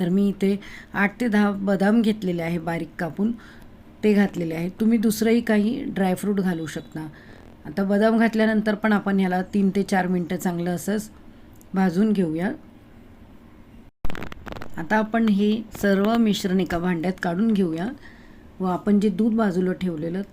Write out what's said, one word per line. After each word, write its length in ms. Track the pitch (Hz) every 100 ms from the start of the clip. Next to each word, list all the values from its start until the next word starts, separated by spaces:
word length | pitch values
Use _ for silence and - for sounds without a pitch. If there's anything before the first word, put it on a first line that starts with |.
तर 80 | 175
मी 200 | 190 202
इथे 320 | 190 196 196 - - -
आठ 260 | - 202 -
ते 80 | 247
दहा 220 | 208 208
बदाम 520 | 196 196 185 196 233
घेतलेले 400 | 220 214 185 170
आहे 160 | 165 170
बारीक 320 | 165 165 160 -
कापून, 340 | 170 156 214 240 - - - - - -
ते 80 | 214
घातलेले 420 | 208 196 175 165
आहे. 140 | 160 175
तुम्ही 300 | - 220 233
दुसरंही 420 | 220 208 226 233
काही 440 | 233 208 208 269
ड्रायफ्रूट 560 | - - 190 180 196 202
घालू 260 | 185 165 156
शकता. 420 | 165 - 156 156 - - - - - -
आता 180 | 151
बदाम 340 | 196 202 220 226
घातल्यानंतर 560 | 226 220 220 214 214
पण 180 | 208 220
आपण 260 | 202 202 196
ह्याला 240 | 190 180
तीन 280 | 185 208 196 196
ते 60 |
चार 240 | 196 190 180
मिनटं 300 | 180 165 180
चांगलं 340 | 185 170 175
असंच 400 | 170 190 208 214 - - - - - -
भाजून 380 | 190 190 170 220
घेऊया. 400 | 196 170 160 190 302 - - - - - - - - - - - - - - - - - - - - - -
आता 200 | 165 214
आपण 320 | 214 226 226
हे 340 | 196 208 220 - -
सर्व 340 | 202 196 208 233
मिश्रण 440 | 220 196 190 190
एका 180 | 175 170
भांड्यात 340 | 180 170 175 185
काढून 300 | 190 170 226
घेऊया 340 | 202 180 160 196 294 - - - - - -
व 40 |
आपण 360 | 185 175 208 208
जे 80 | 208
दूध 260 | 180 226
बाजूला 380 | 220 208 175 185
ठेवलेलं 500 | 180 180 156 165 185 196